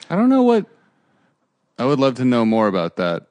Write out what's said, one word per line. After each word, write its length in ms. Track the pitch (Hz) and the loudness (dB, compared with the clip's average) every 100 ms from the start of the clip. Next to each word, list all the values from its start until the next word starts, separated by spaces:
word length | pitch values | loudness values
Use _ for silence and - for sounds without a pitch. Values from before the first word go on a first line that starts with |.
| - | -6
I 60 | 175 | 0
don't 120 | 247 | 2
know 140 | 262 | 2
what, 240 | 247 226 - _ _ _ _ _ _ _ _ _ _ - | 2 2 -2 _ _ _ _ _ _ _ _ _ _ -6
I 80 | 127 | -4
would 120 | 143 | 0
love 160 | 135 120 | 0 0
to 80 | 127 | 0
know 180 | 120 | 0
more 220 | 110 110 107 | 2 0 0
about 280 | 92 85 - | 0 -4 -4
that, 300 | 87 85 - | -4 -4 -10